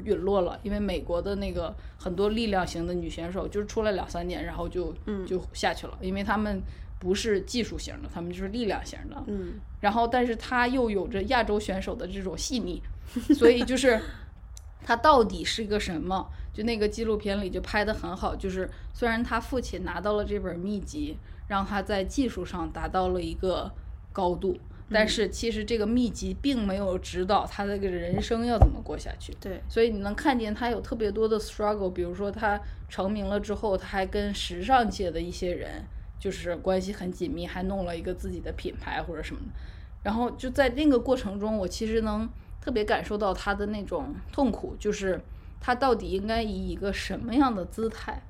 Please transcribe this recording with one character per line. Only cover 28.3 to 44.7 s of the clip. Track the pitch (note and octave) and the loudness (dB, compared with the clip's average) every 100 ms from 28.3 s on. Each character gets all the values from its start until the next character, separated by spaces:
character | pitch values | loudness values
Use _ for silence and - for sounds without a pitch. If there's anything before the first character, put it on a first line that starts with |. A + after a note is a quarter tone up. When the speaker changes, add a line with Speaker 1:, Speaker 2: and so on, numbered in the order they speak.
| A3+ | 0
Speaker 1:
要 | A#3+ A#3 | 2 6
怎 | - | 6
么 | - | 6
过 | - D#3 | -6 -8
下 | - - | -8 -10
去。 | - - | -10 -10
Speaker 2:
对。 | G3+ F3+ - | -8 -8 -2
Speaker 1:
所 | - | 4
以 | A#3 | 4
你 | G#3 | 4
能 | G3+ G#3 | -2 0
看 | D#4 B3+ | 2 2
见 | G#3+ | 0
她 | G#3 A#3+ | -2 0
有 | G#3+ | -2
特 | G3 A#3 | -2 -2
别 | G#3+ | 0
多 | G#3 A3 | 2 2
的 | A3 | 2
struggle， | G#3+ - G#3 G#3 F#3 | 0 -2 0 2 0
比 | F#3 | -2
如 | F3 | -4
说 | F3+ G3+ | -2 -4
她 | G3 G#3+ G#3 - - - | 0 0 0 -2 -10 -8
成 | - F#3+ | -2 0
名 | G#3 F#3+ | 0 0
了 | G#3 | 0
之 | G3+ | -2
后， | G3 A3 F#3+ | -2 0 0
她 | - | 0
还 | G3 | -2
跟 | F#3 G#3 G3+ | 0 0 0
时 | G3+ - F3 | -2 -4 -4
尚 | G3 C4 A3 | 4 6 6
界 | F#3 F3+ | 0 -2
的 | D#3+ | -2
一 | F3 | -4
些 | E3+ F3+ | -2 -2
人 | E3+ D#2 - - - - - | -2 -6 -8 -10 -10 -12 -6
就 | G3 | -6
是 | F3+ F3 E3+ | -4 -4 -2
关 | F#3+ F#3 | 2 2
系 | F#3 | 0
很 | G3+ F3+ | -4 -6
紧 | F3+ F3 | -4 -4
密， | E3 F3 | -2 -4
还 | F#3 | -4
弄 | F#3 G3 | -2 -2
了 | F3 E3+ | -2 -4
一 | |
个 | F#3 | -4
自 | F3+ F#3+ | -4 -4
己 | F3+ | -6
的 | D#3 | -6
品 | - - | -6 -6
牌 | - - D#3+ | -6 -6 -4
或 | D#3 | -4
者 | D#3 | -6
什 | - | -6
么 | C#4 | -8
的。 | - - - - - - | -8 -10 -12 -12 -14 -6
然 | G3+ | -2
后 | A3+ A#3+ | 2 0
就 | A#3+ B3+ | -2 0
在 | B3+ C4 | 4 4
那 | A#3+ D4+ | 6 6
个 | B3 | 6
过 | A#3+ C4 | 6 2
程 | G3+ G3 | 2 -2
中， | G#3+ A3 | 0 0
我 | F3+ | 0
其 | - A3 | -2 0
实 | A3+ | 2
能 | A3 G#3+ A3+ - - - | 2 0 -2 -6 -14 -8
特 | - | -2
别 | A#3+ | 0
感 | G#3+ A3 | 2 2
受 | - G#3 | 0 0
到 | G#3 | 2
她 | F#3 - | 0 0
的 | G3 G#3 | 0 -2
那 | G#3+ | -4
种 | F#3+ E3+ C3+ - - | -4 -4 -4 -6 -4
痛 | - C4 | 2 2
苦， | - - | 2 -4